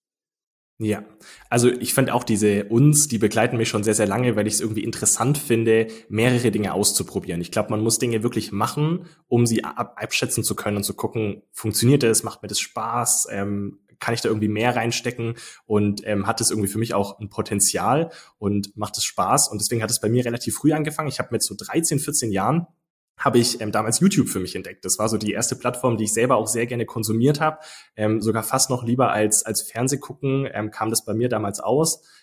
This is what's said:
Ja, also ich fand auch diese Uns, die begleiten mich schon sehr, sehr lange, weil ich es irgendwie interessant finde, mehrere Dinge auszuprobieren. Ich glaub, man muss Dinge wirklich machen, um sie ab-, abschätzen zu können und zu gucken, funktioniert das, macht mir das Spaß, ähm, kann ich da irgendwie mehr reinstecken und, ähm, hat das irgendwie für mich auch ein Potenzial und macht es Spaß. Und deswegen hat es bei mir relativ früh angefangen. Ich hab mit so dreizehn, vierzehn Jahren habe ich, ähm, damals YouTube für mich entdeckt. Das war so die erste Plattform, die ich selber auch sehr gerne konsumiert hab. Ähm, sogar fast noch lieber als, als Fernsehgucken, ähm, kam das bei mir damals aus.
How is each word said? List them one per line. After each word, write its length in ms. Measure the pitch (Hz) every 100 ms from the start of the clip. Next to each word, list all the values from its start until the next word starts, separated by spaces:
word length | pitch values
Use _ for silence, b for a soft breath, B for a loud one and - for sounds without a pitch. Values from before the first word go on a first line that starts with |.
| _ _ _ _ _ _ _ _
Ja, 260 | 107 101 - - B B B
also 200 | 120 120
ich 220 | 123 120 -
fand 160 | 127
auch 120 | 123
diese 420 | - 107 104 101 101
Uns, 420 | 117 147 147 -
die 100 | 113
begleiten 400 | 104 113 123 117
mich 120 | 110
schon 140 | 107
sehr, 100 | 107 107
sehr 120 | 104
lange, 280 | 104 123 104
weil 100 | 104
ich 100 | -
es 60 |
irgendwie 220 | 110 107
interessant 560 | 113 - 107 - 120 143
finde, 480 | - 113 113 110 110 B B
mehrere 420 | 104 120 123 113
Dinge 220 | 104 98
auszuprobieren. 680 | 90 104 - 87 101 90 85
Ich 100 | 85
glaub, 180 | 110 104
man 100 | 107
muss 160 | 110 -
Dinge 220 | 123 113
wirklich 300 | 117 113 -
machen, 560 | 101 113 - 151 180 B B _
um 200 | 120 120
sie 160 | 113
ab-, 320 | - - 110 -
abschätzen 460 | 113 - 123 -
zu 120 | 107 104
können 220 | 104 101
und 60 |
zu 100 | 101
gucken, 480 | - 107 117 107 - _
funktioniert 520 | - - - 117 143
das, 180 | 113 107
macht 180 | 110 -
mir 40 | 104
das 120 | 107
Spaß, 680 | - 117 110 120 113 - -
ähm, 480 | 101 101 101 101 - _ _
kann 160 | - 117
ich 60 |
da 60 | 110
irgendwie 220 | 107 104
mehr 260 | 104 120 123
reinstecken 600 | 117 113 120 120 117 117 B B -
und, 360 | 104 104 101 -
ähm, 220 | 104 98
hat 140 | -
das 80 | 117
irgendwie 180 | 110 98
für 120 | 107
mich 140 | 117
auch 260 | 202 196 -
ein 100 | 107
Potenzial 800 | - 104 104 - 104 98 139 165 B B _
und 380 | 101 101 101 -
macht 220 | 104 -
es 80 | -
Spaß. 420 | - 92 135 -
Und 120 | 104
deswegen 200 | - 117
hat 100 | 107
es 100 | 117
bei 80 | 107
mir 160 | 120 123
relativ 300 | 120 - -
früh 180 | 151
angefangen. 340 | 151 151 147 151
Ich 120 | -
hab 120 | -
mit 100 | 113
so 120 | - 101
dreizehn, 420 | - 160 165 143
vierzehn 320 | - - 117
Jahren 360 | 95 104 165 170 _ _ _ _ _
habe 200 | - 120
ich, 240 | 117 -
ähm, 100 | 107
damals 280 | 107 110 -
YouTube 280 | 190 151 101
für 120 | 95
mich 160 | 90 95
entdeckt. 280 | 87 -
Das 140 | 92 -
war 100 | 110
so 100 | 110
die 140 | 107
erste 240 | 101 - -
Plattform, 420 | 123 123 127 110
die 80 | 107
ich 80 |
selber 220 | 113 127 120
auch 120 | 110
sehr 180 | 117 120
gerne 200 | 120 110
konsumiert 520 | 117 110 110 131 147
hab. 240 | 156 156 B B B -
Ähm, 260 | 107 110
sogar 200 | 110 110
fast 280 | 107 131 -
noch 120 | 123
lieber 280 | 113 127 120
als, 340 | 107 107 - 113
als 160 | 107
Fernsehgucken, 880 | - 117 131 143 - - 139 135 135
ähm, 200 | 107 107
kam 180 | - 110
das 160 | 110 -
bei 80 |
mir 160 | 110 123
damals 300 | 110 104 98
aus. 420 | 101 135 160 - b b